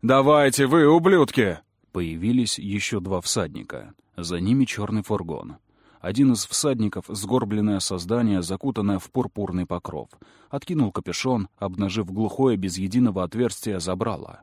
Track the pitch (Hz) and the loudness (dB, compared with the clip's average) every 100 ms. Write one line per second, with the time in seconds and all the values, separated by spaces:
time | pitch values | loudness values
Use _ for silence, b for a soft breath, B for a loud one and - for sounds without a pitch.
0 | 113 135 135 151 143 131 135 156 147 165 | 4 4 6 6 4 4 4 6 8 6
1 | 170 190 139 - 107 82 _ _ _ 95 | 6 6 4 4 0 0 _ _ _ -6
2 | 85 82 98 123 113 - 101 101 - 107 | -4 -2 0 2 0 -4 -4 -4 -2 -4
3 | 92 95 - - 82 71 - 67 50 - | -2 -4 -2 -4 -4 -8 -12 -14 -14 -20
4 | _ - 85 87 92 131 127 - 104 110 | _ -12 -6 -4 2 2 2 0 -4 -4
5 | 101 104 85 71 - - _ b b b | -2 -4 -4 -8 -10 -16 _ b b b
6 | 87 104 139 113 - - 151 127 107 95 | -6 2 4 4 0 -2 -2 0 -2 -4
7 | - 104 98 123 113 107 107 98 - 92 | -10 -10 0 0 0 0 0 0 -2 -6
8 | 87 117 117 98 85 92 139 113 101 98 | -2 0 2 0 -2 -4 -4 -2 0 -2
9 | - 135 113 - 101 90 87 87 - 78 | -2 -4 -4 -4 -4 -4 -4 -6 -6 -12
10 | 62 _ b b b 139 - 170 117 107 | -12 _ b b b -12 -6 -2 0 -2
11 | 95 87 131 123 92 _ 98 92 98 101 | -6 -4 -2 -2 -4 _ -8 -2 -2 -2
12 | 92 95 110 - 131 110 95 87 95 117 | -4 -2 -4 2 2 2 -2 -4 -2 2
13 | 123 95 90 107 123 - - 95 82 92 | 2 0 -4 -2 -2 -2 -6 -6 -4 -4
14 | 113 90 - - | -4 -6 -10 -18